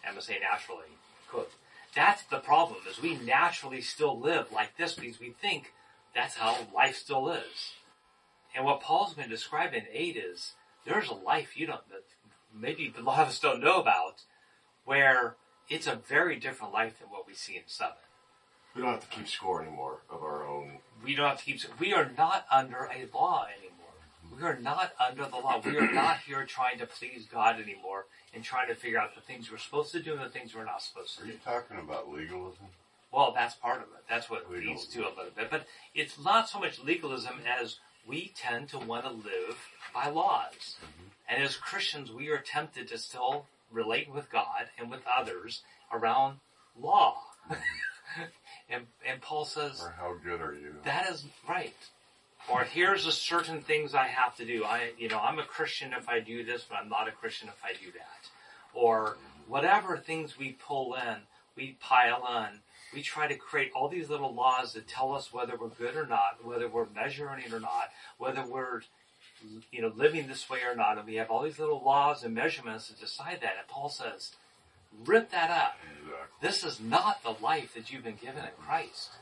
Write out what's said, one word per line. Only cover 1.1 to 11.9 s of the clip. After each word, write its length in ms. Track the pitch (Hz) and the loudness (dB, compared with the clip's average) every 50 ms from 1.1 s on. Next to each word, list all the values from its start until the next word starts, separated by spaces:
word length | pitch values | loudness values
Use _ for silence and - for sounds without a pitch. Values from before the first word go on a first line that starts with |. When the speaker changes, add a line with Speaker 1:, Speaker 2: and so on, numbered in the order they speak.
| - - - - | -20 -20 -16 -6
Speaker 1:
quote, 220 | - - - - - _ _ - - - - - - | -4 -4 -4 -6 -10 _ _ -20 -20 -20 -20 -4 2
that's 280 | - - - 403 - - | 6 8 8 6 6 0
the 140 | - - - | -4 -4 -4
problem, 420 | - - - - - - - - - | 4 6 8 8 8 6 2 -10 -10
is 140 | - - - | -12 -8 -4
we 140 | 151 170 160 | -2 -2 -2
naturally 640 | 131 120 117 - - 117 - - - - 127 131 127 | -2 2 4 4 6 6 4 2 -2 -8 -8 -8 -8
still 380 | 117 - - - 151 143 123 117 | -8 -8 0 2 2 2 2 2
live 340 | 123 151 170 151 - - | 2 2 2 2 0 -2
like 240 | 110 110 107 - - | -2 -2 -2 -2 -2
this 180 | - 170 165 - | -4 -4 -4 -2
because 240 | - - 120 113 - | -6 -8 -10 -10 -12
we 120 | 120 120 | -14 -14
think 420 | 120 - - 202 185 143 - - - - - - - _ _ _ - | -12 -4 -2 0 0 -2 -4 -12 -20 -20 -20 -20 -20 _ _ _ -2
that's 200 | 120 123 - - | -2 -2 0 -2
how 300 | - 113 113 117 - 107 107 - | 0 2 2 2 2 -2 -2 4
life 220 | - - - - | 4 4 4 4
still 340 | - - - 139 131 131 - | -4 -6 0 0 0 2 2
is. 420 | - - - - - - - - - - - - _ _ _ _ _ _ _ _ _ _ _ _ - | -2 -2 -4 -8 -12 -12 -12 -12 -14 -18 -20 -20 _ _ _ _ _ _ _ _ _ _ _ _ -4
And 100 | 131 135 | 0 2
what 140 | 143 147 - | 2 2 2
Paul's 320 | - - - - - - 151 | 2 4 4 4 4 2 -2
gonna 120 | 147 - 113 | -8 -6 -6
describe 440 | 110 110 - - 151 151 - 135 | -6 -6 -6 -2 0 0 0 0
in 140 | 127 117 107 110 | 0 -4 -6 -6
eight 260 | 110 - 170 175 - | -4 -4 -4 -2 -2
is 360 | 113 95 90 87 - - - - _ _ _ _ _ - | -4 -8 -8 -8 -10 -12 -14 -14 _ _ _ _ _ -4
there's 240 | - - 427 - - | 0 0 0 0 -2
a 60 | - | -6
life 420 | 196 - - - 156 147 - - | -4 2 2 2 2 2 -4 -6
you 100 | - 160 | -6 -4
don't, 220 | 156 - - - | -4 -4 -8 -10
that 160 | _ | _